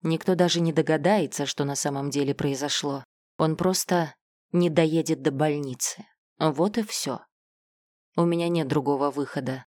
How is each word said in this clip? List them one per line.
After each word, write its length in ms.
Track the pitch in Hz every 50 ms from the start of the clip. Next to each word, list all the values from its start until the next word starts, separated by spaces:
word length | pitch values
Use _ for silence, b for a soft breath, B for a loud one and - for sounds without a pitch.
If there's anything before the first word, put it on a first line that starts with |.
Никто 340 | - 160 165 160 - - 185
даже 260 | 165 180 175 160 170
не 100 | 170 165
догадается, 720 | 156 151 156 - 160 156 143 175 208 214 170 135 - - 143
что 200 | 135 - - 147
на 100 | 139 143
самом 340 | 135 - 151 139 139 139 143
деле 240 | 135 143 143 135 139
произошло. 720 | 135 - 147 139 127 143 147 139 - - 147 139 139 131 _ _ _ _ _ _ _
Он 180 | 156 160 160
просто 600 | 151 170 185 185 - - - 185 175 165 147 - _ _ _ _ _ _ _
не 180 | - 175 175 175
доедет 520 | 156 160 165 160 156 165 156 139 160 131
до 100 | 135 156
больницы. 720 | 139 135 151 156 147 147 143 135 127 - - - - - - _ _ _ _ _ _ _
Вот 380 | - 156 147 135 165 202 208 233
и 60 | 220
всё. 360 | 214 - - - 143 127 113 - _ _ _ _ _ _ _ _ _ _ _ _ _ _ _ _ _ _
У 80 | - 170
меня 240 | 170 170 170 170 170
нет 200 | 170 170 156 131
другого 440 | 139 147 135 135 143 135 139 143
выхода. 540 | 135 139 143 135 - 147 131 127 131 131 123 _ _